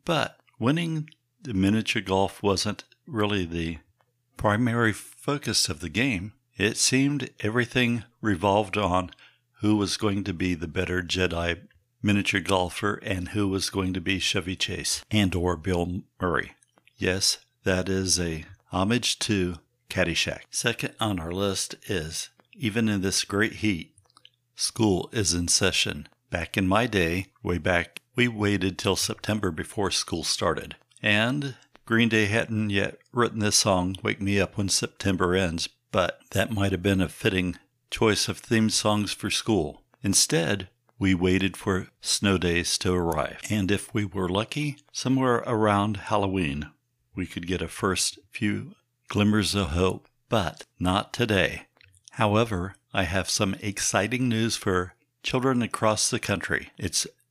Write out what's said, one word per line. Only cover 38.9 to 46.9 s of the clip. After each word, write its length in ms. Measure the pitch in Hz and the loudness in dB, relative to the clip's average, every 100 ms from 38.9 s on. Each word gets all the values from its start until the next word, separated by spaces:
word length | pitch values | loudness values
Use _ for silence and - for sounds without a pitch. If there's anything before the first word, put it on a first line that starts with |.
| 104 101 | 0 -2
for 160 | - 104 | -4 -4
school. 540 | - - 104 73 - _ _ | -2 0 0 0 -6 _ _
Instead, 640 | 101 95 - 160 165 98 92 _ _ - | 0 2 2 0 0 -2 -6 _ _ -2
we 180 | 98 | 2
waited 420 | 90 92 92 95 - | 4 4 4 2 -2
for 320 | - 92 92 _ | -2 -2 -4 _
snow 340 | - - 101 92 | -4 0 2 2
days 400 | 87 85 85 - | 2 2 0 -2
to 160 | 95 | 0
arrive. 480 | 90 85 78 67 - - | 0 0 0 -4 -8 -4
And 220 | 104 92 | -2 0
if 220 | 101 - | 0 -2
we 100 | 107 | -4
were 240 | 101 95 90 | -4 -4 -2
lucky, 480 | 95 113 143 147 - _ | 0 -2 -4 -6 -8 _
somewhere 500 | - 131 131 127 120 - | -6 -2 2 2 0 0
around 500 | 113 107 101 104 98 | 2 4 4 2 -2
Halloween, 760 | - 107 98 95 76 71 76 _ _ | -2 0 2 0 0 -2 -8 _ _